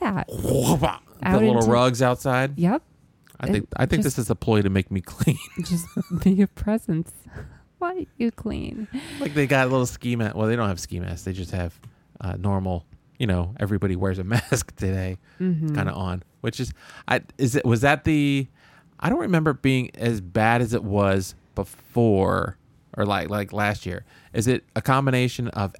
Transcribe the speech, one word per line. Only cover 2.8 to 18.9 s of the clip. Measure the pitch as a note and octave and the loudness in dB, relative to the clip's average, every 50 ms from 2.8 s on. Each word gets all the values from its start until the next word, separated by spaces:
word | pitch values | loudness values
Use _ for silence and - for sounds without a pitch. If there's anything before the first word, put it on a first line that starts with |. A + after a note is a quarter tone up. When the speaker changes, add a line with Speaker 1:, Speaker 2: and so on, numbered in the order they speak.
| _ _ _ _ _ _ _ _ _ _ - - | _ _ _ _ _ _ _ _ _ _ -16 -8
Speaker 2:
I | - | -4
think, | - G3 | 0 0
Speaker 1:
And | G#2 G2+ - - | 0 -2 -2 -2
Speaker 2:
I | - B2+ | -2 0
think | - - D#3+ G#3+ | 0 2 2 0
Speaker 1:
just | C3+ B2+ | 0 0
Speaker 2:
this | - A#2 | -2 -2
is | - | -2
a | A2+ | -2
ploy | - - A#2+ A2+ G#2 G2+ | -2 2 2 4 4 4
to | G2 | 4
make | F#2+ G2 F#2 - G2 | 2 2 0 0 -2
me | F#2+ | -6
<laughs> | F2 | -6
clean. | - - - - - B2+ - - - - - E3+ | -6 -6 -2 0 0 0 -2 -4 -12 -10 -8 -6
Speaker 1:
Just | - F3 E3+ E3+ - - - - - F3+ E3 - | -4 -4 -4 -4 -6 -6 -6 -6 -4 -2 0 2
be | F#3+ G3 F#3 G3+ | 4 4 4 4
a | |
presence. | - - - - G#3 G#3+ A3+ - - E3 D#3+ E3+ - - - - - - - - | 2 0 -6 -4 -2 -2 -2 -2 -2 -4 -4 -4 -6 -10 -20 -20 -20 -16 -16 -16
<laughs> | - - - _ _ _ - | -16 -18 -20 _ _ _ -8
Why | F4+ F4 F#4 F#4 - - _ | -6 -6 -4 -6 -8 -10 _
you | - A#3 A#3 | -4 -4 -2
clean? | - - - G#3+ - - - - - - G#3+ - - C4+ D4+ D#4+ C#4+ C#4+ | -4 -4 -8 -8 -8 -8 -8 -8 -8 -10 -10 -8 -8 -10 -10 -10 -10 -8
Speaker 2:
Like, | C#4+ - C#3+ | -6 -2 0
they | D3 C#3+ B2+ | 0 2 4
got | C#3+ C3+ C3 | 4 4 4
a | B2+ | 4
little | C3 C3 B2+ | 2 2 2
ski | A#2+ - - - B2 A#2+ | 0 -4 -6 -4 -4 -2
mask. | A#2 A2 G#2 - | 0 -2 -2 -2
Well, | G2 A2 | 0 0
they | A2 A#2 | 0 2
don't | A#2+ A2+ G2+ | 2 0 0
have | F#2 F2 | -2 -4
ski | - - F#2 F2 | -6 -8 -8 -8
masks. | F2+ F2+ F2+ E2+ - | -6 -6 -8 -8 -6
They | F#2+ F#2 | -8 -6
just | F#2+ F#2 F2 | -6 -6 -6
have, | - F#2+ F2 E2+ - _ - - _ _ _ _ _ - | -4 -4 -4 -6 -8 _ -20 -20 _ _ _ _ _ -10
uh, | - F#2 F#2+ F#2+ | -8 -6 -6 -2
normal, | F2+ G2+ G2 F#2+ F#2+ F#2 F2+ E2+ - _ - - _ _ _ - | -2 0 0 0 0 -2 -4 -4 -6 _ -20 -20 _ _ _ -4
you | C3+ | -2
know, | G#2+ F#2 F2+ E2+ F2+ A2 - | 0 0 0 0 -2 -4 -4
everybody | G#2+ G2 G#2+ F#2+ G#2 G2 F#2 | -2 -2 0 0 0 0 0
wears | F2+ F#2+ F#2+ F#2 F#2+ | 0 0 -2 -2 -2
a | F2+ | -2
<laughs> | F#2 A2+ | 0 0
mask | - - - - A#2+ - - - | 0 0 0 -2 -4 -4 -6 -8
today. | - - F#2+ F#2+ F#2+ F#2 F#2 F#2 - _ _ _ - | -4 -4 -2 -2 -2 -4 -4 -6 -8 _ _ _ -4
Speaker 1:
Mm-hmm. | F3+ F#3 F3 D#3 D#3+ | -2 -2 0 0 -2
Speaker 2:
It's | D#3 D3 | -2 -2
kinda | G#2+ G2 F#2+ F#2 | -2 -2 -2 -2
on. | - F#2+ F#2 F2+ F2+ - _ _ _ | -4 -4 -4 -4 -6 -8 _ _ _
Which | - A#2+ - - | -6 -6 -4 -4
is, | B2+ - - _ - - - - - - | -6 -8 -8 _ -16 -20 -20 -12 -4 -2
I, | B2+ B2+ - - - | -2 -2 -2 -4 -6
is | - C3+ A#2+ A#2+ | -2 -2 0 0
it, | C#3+ - | 2 2
was | B2 A#2 A2 | 2 2 4
that | B2 C#3+ D3+ C#3+ - | 4 2 2 2 2
the, | E3 D#3 D3+ C#3+ C#3+ C#3 C#3 C3+ - _ _ _ - - - _ _ | 0 2 2 2 2 0 0 -2 -4 _ _ _ -20 -20 -20 _ _